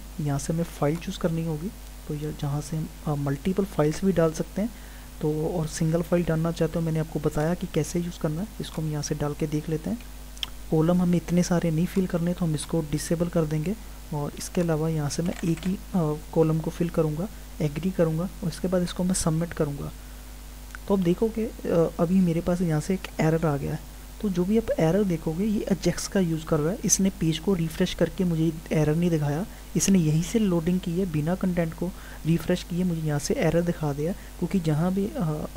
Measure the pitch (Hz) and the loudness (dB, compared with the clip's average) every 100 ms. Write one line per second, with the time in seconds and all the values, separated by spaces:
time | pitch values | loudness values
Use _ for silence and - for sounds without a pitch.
0 | - - 147 139 - 165 165 - 147 170 | -6 -4 0 0 0 -2 -2 0 0 0
1 | 190 - 175 165 165 151 196 - - - | -4 -2 -2 0 -2 -4 -6 -10 -14 -12
2 | - 147 151 151 147 147 143 156 160 - | -8 -6 -6 -4 -2 -2 -2 -4 -6 -6
3 | 160 143 139 143 190 185 196 - 151 - | -4 -2 0 0 0 0 0 2 2 4
4 | 196 175 160 156 - 190 233 - - - | 2 4 4 2 -4 -2 -4 -6 -16 -16
5 | - - 156 156 165 180 156 - 160 170 | -14 -4 -2 0 -2 -2 -2 0 2 2
6 | 170 175 165 160 165 165 160 170 165 160 | 2 2 2 2 0 0 0 0 0 0
7 | 156 151 151 151 156 175 180 160 147 175 | -2 0 0 2 0 0 0 -2 0 -2
8 | 175 - 160 156 214 - 156 - 156 147 | -4 -2 -4 -2 -6 -8 -8 -4 -2 -2
9 | - 147 147 143 156 151 160 156 185 240 | -2 -2 -2 -2 -2 -2 -2 -2 -2 -6
10 | - - - - - - - 156 160 180 | -8 -16 -14 -12 -12 -8 0 4 6 4
11 | 175 170 - 175 175 170 170 156 180 190 | 4 2 4 2 4 2 2 2 2 2
12 | 185 170 170 175 165 147 - 165 151 151 | 2 0 0 0 0 0 -2 -2 0 -2
13 | - 165 175 170 156 156 160 220 - - | 0 0 2 0 0 0 -2 -4 -8 -14
14 | - 147 147 - - 185 170 151 160 156 | -8 -4 -4 -6 -4 0 2 2 2 0
15 | 147 - 175 - 175 160 185 196 - 185 | -2 0 -2 0 0 0 -2 -4 -2 0
16 | 151 156 - 165 160 160 160 - 170 170 | 2 -2 -2 2 4 2 -2 -2 -2 2
17 | 156 156 208 - - - 151 151 185 185 | 0 0 -6 -10 -12 -4 -2 0 -2 2
18 | 160 160 180 - 175 - 180 185 180 - | 2 2 -4 -4 -6 -4 0 0 0 0
19 | 180 185 165 160 170 - 151 143 76 - | 0 2 2 0 -2 -2 -2 -2 -10 -12
20 | - - - - - - - - - 196 | -14 -16 -16 -16 -16 -16 -14 -8 0 2
21 | 170 180 226 220 233 - - 170 156 156 | 4 4 2 0 -4 -4 0 4 4 2
22 | 170 190 175 165 180 175 175 151 170 185 | 4 6 6 4 2 2 2 2 0 -2
23 | - - 160 160 165 143 151 151 - - | -2 0 2 4 2 0 -2 -4 -8 -14
24 | - - 208 175 180 226 226 554 160 190 | -14 -4 -2 0 2 2 2 4 4 4
25 | 196 160 160 160 220 208 - 180 175 - | 2 0 -2 0 0 0 0 0 0 -2
26 | - 196 170 156 - 156 156 233 190 - | 0 2 2 0 0 2 2 0 0 2
27 | 190 - 160 156 202 180 160 - 185 - | 0 2 0 0 0 0 0 0 -2 0
28 | 165 - 180 160 165 160 - 156 151 160 | 0 0 0 2 0 0 -2 2 4 4
29 | 175 160 143 147 226 - - 185 - 190 | 2 2 0 -2 -4 -10 -4 0 4 6
30 | 151 156 175 233 202 170 165 180 175 170 | 6 2 2 2 4 2 2 0 0 -2
31 | 190 151 156 190 190 175 165 - 175 - | 0 0 0 0 0 0 0 -2 -4 -6
32 | - - 156 165 - 180 - 170 185 165 | -12 -4 0 2 2 -2 0 0 0 0
33 | 156 143 - 285 165 165 170 - 151 143 | 0 0 0 2 4 4 2 0 -2 -2
34 | 160 214 - - 170 196 160 147 180 196 | -2 -4 -8 -6 0 0 2 2 2 0
35 | 196 277 160 151 - | -2 -2 -2 -2 -4